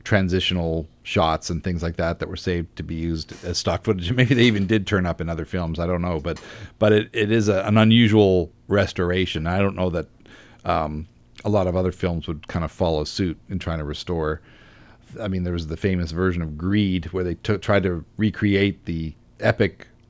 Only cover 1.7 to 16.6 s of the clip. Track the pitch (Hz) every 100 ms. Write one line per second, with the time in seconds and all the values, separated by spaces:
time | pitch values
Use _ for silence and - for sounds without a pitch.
1.7 | 87 85 82 85 85 - 92 - 87 85
2.7 | - 78 82 82 82 80 - 90 85 -
3.7 | 87 - 98 85 127 123 123 123 104 95
4.7 | 110 95 101 90 82 82 82 78 92 85
5.7 | 80 85 90 87 82 73 80 - - -
6.7 | - 107 107 110 117 104 117 104 95 104
7.7 | 107 110 113 117 107 98 92 85 - -
8.7 | 101 92 - 87 90 92 80 80 92 98
9.7 | 98 92 85 78 _ - - - - 90
10.7 | 87 78 76 82 _ _ - 104 104 90
11.7 | 87 92 87 90 85 80 78 - 85 80
12.7 | - 87 78 76 - 95 - - 95 87
13.7 | 82 73 73 - 85 78 78 - - -
14.7 | - - - - - 104 95 90 87 80
15.7 | 80 98 92 82 80 92 87 82 76